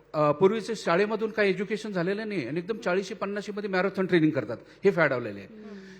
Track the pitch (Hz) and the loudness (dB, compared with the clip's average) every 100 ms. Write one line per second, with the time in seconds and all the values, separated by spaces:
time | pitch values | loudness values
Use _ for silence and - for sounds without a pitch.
0 | _ 156 147 147 190 226 220 220 190 170 | _ 2 2 6 4 4 -2 -4 2 2
1 | 208 220 220 214 202 180 208 208 220 185 | 2 0 -2 0 0 0 -4 -6 -4 -2
2 | 170 202 220 196 123 165 175 214 190 180 | -2 -4 -4 -6 -4 -4 -6 -4 -2 -2
3 | 202 214 196 202 196 208 208 185 190 190 | -2 -6 -6 -6 -8 -8 -2 0 0 0
4 | 190 180 156 131 - 113 - - 196 170 | 2 4 4 2 -4 -8 -12 0 2 4
5 | 151 127 117 101 - - - - - | 4 2 -4 -8 -14 -18 -16 -16 -18